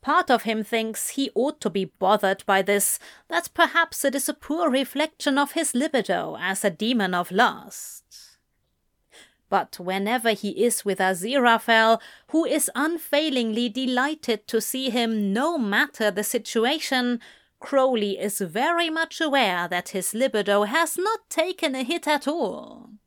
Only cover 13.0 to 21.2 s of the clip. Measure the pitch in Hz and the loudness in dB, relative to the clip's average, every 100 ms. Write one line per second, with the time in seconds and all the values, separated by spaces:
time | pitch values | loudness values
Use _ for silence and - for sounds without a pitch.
13 | - 285 311 262 226 220 240 208 262 247 | -2 0 0 0 -2 0 -2 -2 -2 0
14 | 269 311 - 220 - 226 - 262 262 240 | 0 -4 -4 -4 0 -2 -2 -4 -2 -2
15 | 233 220 202 202 294 339 214 202 294 - | 0 0 0 0 0 0 0 0 0 0
16 | 214 196 214 240 - 233 226 311 - 254 | -2 0 -2 -4 -2 0 0 0 -2 -2
17 | 247 240 - - _ _ - 277 262 247 | 0 -2 -6 -20 _ _ -2 2 4 2
18 | 208 190 202 - 185 170 285 339 339 320 | -2 -2 -4 -4 -4 -2 0 0 0 -2
19 | 320 - 320 277 220 180 175 175 - 196 | -4 -2 0 2 2 0 -2 -4 -4 -6
20 | 180 220 262 220 202 208 208 294 320 - | -4 -2 0 0 2 2 4 0 0 -2
21 | 381 453 | -2 -4